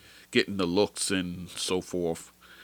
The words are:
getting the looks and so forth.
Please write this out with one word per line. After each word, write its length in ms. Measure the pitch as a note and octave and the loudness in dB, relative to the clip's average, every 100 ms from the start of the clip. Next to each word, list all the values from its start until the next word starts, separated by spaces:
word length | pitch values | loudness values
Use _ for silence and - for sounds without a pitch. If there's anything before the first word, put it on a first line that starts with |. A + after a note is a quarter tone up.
| - - - | -20 -20 0
getting 260 | A#2+ - G2 | 2 2 0
the 100 | F2 | 2
looks 460 | F#2 G2+ - - | 4 4 2 -2
and 380 | F#2+ F2+ F2+ E2+ | 0 -2 -6 -10
so 320 | - - F#2 | -8 -2 -2
forth. 500 | - F2+ E2+ E2 - _ - - | -2 -2 0 -2 -8 _ -20 -20